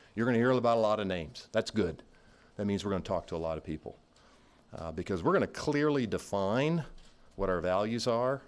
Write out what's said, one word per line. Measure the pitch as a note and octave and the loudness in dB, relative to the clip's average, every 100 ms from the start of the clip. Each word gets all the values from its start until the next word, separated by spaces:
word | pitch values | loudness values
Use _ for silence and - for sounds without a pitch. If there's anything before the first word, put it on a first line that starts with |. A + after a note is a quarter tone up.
| - | -8
you're | G#2 A#2 | -2 2
gonna | A#2 | 4
hear | B2+ | 4
about | B2+ A#2 A2+ | 4 4 4
a | |
lot | G#2+ G#2+ | 4 2
of | G2 | 0
names. | F2+ D#2 - - | -2 -6 -12 -4
That's | A2 - | -2 0
good. | G#2+ F2 D2+ - - - - - - | 0 0 -2 -14 -20 -20 -20 -14 -4
That | G2+ | 0
means | G2 | 0
we're | G2+ | 0
gonna | F#2+ | -2
talk | E2 F2+ - | -2 -4 -2
to | E2 | -4
a | |
lot | E2 D#2+ | -2 -4
of | |
people, | - D2+ - - _ _ - - - _ _ - | -6 -8 -10 -16 _ _ -20 -20 -20 _ _ -12
uh, | E2 | -8
because | D2+ F2+ F#2 | -6 -4 0
we're | G#2+ | 2
gonna | F#3 G#2+ | 2 2
clearly | - - D3 D3+ C#3+ A2+ | -2 -2 0 2 2 0
define | F2 - G2+ F#2+ A#2+ D3+ E3 C3+ - - - - | -4 -2 -2 0 2 2 0 -4 -12 -20 -20 -14
what | - F#2+ | -4 0
our | F2+ | 0
values | F2 F#2 G#2+ A#2 A#2+ | 2 0 0 -2 0
are, | A#2 B2+ C3+ | 0 0 -2